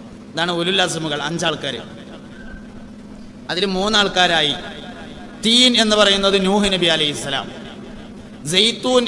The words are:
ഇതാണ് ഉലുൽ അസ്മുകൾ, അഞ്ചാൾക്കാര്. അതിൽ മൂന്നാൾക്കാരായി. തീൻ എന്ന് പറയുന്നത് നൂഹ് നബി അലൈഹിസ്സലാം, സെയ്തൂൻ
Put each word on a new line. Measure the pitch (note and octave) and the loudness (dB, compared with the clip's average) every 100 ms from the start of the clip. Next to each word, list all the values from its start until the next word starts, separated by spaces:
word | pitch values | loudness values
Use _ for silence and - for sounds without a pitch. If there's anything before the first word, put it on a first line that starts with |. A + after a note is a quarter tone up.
| - - - | -18 -18 -8
ഇതാണ് | D#3 F3 E3+ | -2 0 0
ഉലുൽ | F3 G3 F3+ | 0 2 0
അസ്മുകൾ, | D#3+ D#3+ D3 C#3+ | 0 -4 -4 -4
അഞ്ചാൾക്കാര്. | E3 E3+ D3 C#3+ A#2 G#2+ - - - - - - C6+ - - - - - - - - - | -2 -2 -2 -4 -6 -10 -16 -16 -16 -16 -16 -14 -14 -14 -16 -16 -16 -16 -16 -16 -14 -8
അതിൽ | E3+ G3 F#3 | -2 0 0
മൂന്നാൾക്കാരായി. | G#3 G#3+ G3 F#3 F3+ E3 D3 C3+ - - - - - - - - A3 | 2 4 4 4 4 4 2 -2 -6 -12 -14 -14 -14 -14 -14 -4 2
തീൻ | A#3+ B3+ A3+ | 6 6 6
എന്ന് | G#3+ G#3+ | 4 6
പറയുന്നത് | G3+ G3 G3 G3 F#3 | 6 4 4 4 4
നൂഹ് | G3+ G3+ F#3 | 4 2 2
നബി | E3+ D#3+ | 2 2
അലൈഹിസ്സലാം, | D3+ C#3 C#3+ C3+ - - - - - - - - - - C#3+ | 0 -2 -4 -4 -6 -10 -14 -14 -14 -14 -16 -16 -16 -12 0
സെയ്തൂൻ | F#3 A3 A3+ B3+ B3+ | 4 4 2 2 4